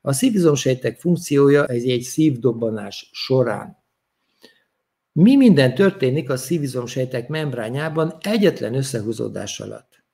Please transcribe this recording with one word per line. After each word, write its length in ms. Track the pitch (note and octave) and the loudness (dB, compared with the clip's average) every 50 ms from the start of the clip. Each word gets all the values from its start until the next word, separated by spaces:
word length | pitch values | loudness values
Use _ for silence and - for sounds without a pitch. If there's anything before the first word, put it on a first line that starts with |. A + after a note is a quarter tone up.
A 120 | _ C#3 C#3 | _ -2 -2
szívizomsejtek 880 | C3+ - C4+ A3 G3+ E3+ E3 D3 C3+ - C3+ C3 B2+ - A#2+ A2 _ | 0 0 0 2 4 4 4 2 2 0 0 -2 0 -2 -6 -6 _
funkciója 680 | - F3 F3 D#3+ F3 - D3 C#3 C#3+ C#3 C#3+ C#3+ C#3+ | -2 -2 0 0 -2 -2 2 4 4 6 4 4 2
ez 160 | - B2+ A#2+ A#2+ | 0 -2 -2 -2
egy 200 | B2+ B2+ B2 B2 | -2 -2 -2 -4
szívdobbanás 1080 | - - - D#3 D#3 C3+ A#2 A2+ C3 A2+ A2 A#2 A2+ A2 G#2+ G2+ G2+ G2 - - _ _ | -6 -2 2 2 2 2 2 0 0 0 0 -4 -4 -4 -6 -10 -12 -14 -16 -18 _ _
során. 720 | - - - C3 C3 B2+ A#2 G#2+ G2 - - - _ _ _ _ _ _ _ _ _ _ _ _ _ _ - _ _ _ _ _ _ _ _ _ _ _ _ _ | -14 -4 -2 0 0 2 0 -2 -6 -8 -14 -18 _ _ _ _ _ _ _ _ _ _ _ _ _ _ -20 _ _ _ _ _ _ _ _ _ _ _ _ _
Mi 240 | D3 E3 A3+ C#4 | 4 6 6 6
minden 380 | C#4 C4+ A#3+ F#3 C#3 C3+ B2+ B2+ | 6 6 6 6 6 4 2 4
történik 560 | - G3 G3 F#3 - - B2+ B2+ D#3 D#3+ - | 4 2 2 2 0 -2 -2 0 -2 -4 -4
a 60 | C3+ | -6
szívizomsejtek 920 | B2 - - F3 E3+ C#3+ C3+ B2 B2+ A#2+ A#2 - C3+ B2+ A#2+ - B2 A#2 - | -6 -4 -4 -4 -4 -4 -4 -6 -6 -8 -6 -6 -6 -6 -4 -4 -8 -8 -6
membránjában 880 | D3+ D#3 D#3 D3 B2+ A#2 A2 A2 B2 C#3 D3+ D#3+ D3+ D#3+ D#3+ D#3+ E3+ - | -6 -6 -6 -6 -6 -6 -6 -6 -6 -6 -6 -4 -2 -2 -2 -2 -4 -8
egyetlen 540 | - G3 G#3+ A#3 G3+ F3 - - - A2 A#2 | -6 -2 0 4 4 4 2 2 -6 -4 -2
összehúzódás 840 | C3+ C3+ C3+ - A#2 G2+ A2 A2+ A2 A#2 A2 G#2 G2+ G2 G#2 - - | -4 -4 -2 -4 -6 -4 -4 -6 -6 -6 -8 -6 -8 -10 -10 -12 -12
alatt? 420 | G#2 G2+ G#2+ A2+ _ _ _ _ _ _ | -12 -14 -14 -16 _ _ _ _ _ _